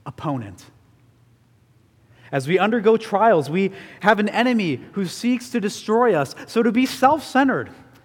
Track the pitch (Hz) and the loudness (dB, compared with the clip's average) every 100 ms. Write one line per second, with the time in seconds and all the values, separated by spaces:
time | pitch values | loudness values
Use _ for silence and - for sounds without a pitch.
0 | - - 160 135 104 92 - _ _ _ | -18 -10 -6 -6 -8 -16 -20 _ _ _
1 | _ _ _ _ _ _ _ _ _ _ | _ _ _ _ _ _ _ _ _ _
2 | _ _ - 139 131 180 202 240 202 220 | _ _ -8 -6 0 0 2 2 2 2
3 | 220 196 226 175 135 175 196 - - - | 0 2 4 4 2 -2 -2 -4 -20 -2
4 | 196 214 214 208 247 233 175 127 - 202 | 2 2 2 0 0 0 0 -4 -6 -6
5 | 180 - 233 247 - 233 196 - - 220 | -6 -4 -2 -4 -4 -4 -4 -6 -2 2
6 | 240 165 135 - - 226 240 220 262 - | 2 2 -2 -6 -6 0 0 2 -2 2
7 | 262 311 - 262 269 170 110 - - - | 2 2 0 0 2 0 -6 -14 -20 -20